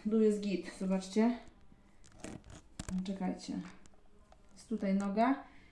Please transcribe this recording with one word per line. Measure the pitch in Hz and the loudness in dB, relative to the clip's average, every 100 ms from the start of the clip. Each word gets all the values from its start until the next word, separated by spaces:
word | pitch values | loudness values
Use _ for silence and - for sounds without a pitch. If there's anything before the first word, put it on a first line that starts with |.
| 214 | 2
dół | 220 | 4
jest | 214 202 | 6 4
git, | 202 180 - - | 0 -2 -4 -6
zobaczcie. | 190 190 185 214 233 240 - - - - - - - - - - - - - - - 185 190 | -2 -2 0 2 2 2 -8 -20 -20 -20 -20 -20 -20 -16 -14 -14 -16 -20 -18 -16 -8 -6 -4
Czekajcie. | 190 185 - - 180 - - - - - - - - - | -4 -4 -4 -6 -8 -8 -14 -20 -20 -20 -20 -20 -20 -20
Jest | - - | -16 -6
tutaj | 220 202 190 | -2 0 2
noga. | 196 202 240 277 - - - | 2 4 4 2 -4 -20 -20